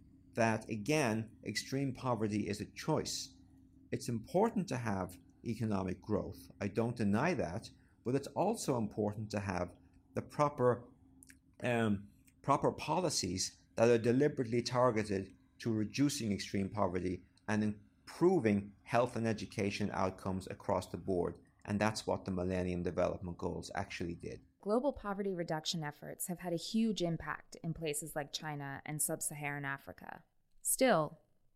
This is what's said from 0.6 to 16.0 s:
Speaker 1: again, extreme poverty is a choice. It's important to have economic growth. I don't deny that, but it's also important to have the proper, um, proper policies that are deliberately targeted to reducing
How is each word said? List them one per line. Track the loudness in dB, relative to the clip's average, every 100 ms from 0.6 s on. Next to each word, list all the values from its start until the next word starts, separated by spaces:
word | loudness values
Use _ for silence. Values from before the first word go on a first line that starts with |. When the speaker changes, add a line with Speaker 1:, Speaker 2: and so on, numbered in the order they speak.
| -2
Speaker 1:
again, | -4 2 2 4 2 -2 -8 -6
extreme | -6 -2 -2 -2
poverty | -2 -2 0 2 0
is | 0 -4
a | -6
choice. | -8 -2 0 0 -6 -8 -14 -20 -20 -20 -20 -8
It's | -6 -4
important | -6 0 2 2 0 -2
to | -2
have | -2 -2 -4 -8 -20 -12 -6
economic | -2 0 0 -2 -4
growth. | -2 -2 -2 -10 -14 -6
I | -4
don't | 0 0
deny | 0 2 4 2
that, | 2 0 -4 -8 -18 -20 _
but | -2
it's | -2 -2
also | -2 0 0 0 0
important | 0 0 0 0 -4
to | -4
have | -2 -2 -2 -6 -20 -20 _
the | -8
proper, | -4 0 0 4 4 2 -2 -20 -20 -20 -20 -20 _ -6
um, | 0 2 2 2 -2 -20 -20 -6
proper | 2 4 4
policies | 0 -2 0 2 0 -2 -2 -4 -6 _ 4
that | 6
are | 8
deliberately | 6 6 4 2 0 0
targeted | 2 4 4 4 2 0 -2 -10 _ -6
to | -2
reducing | 0 0 2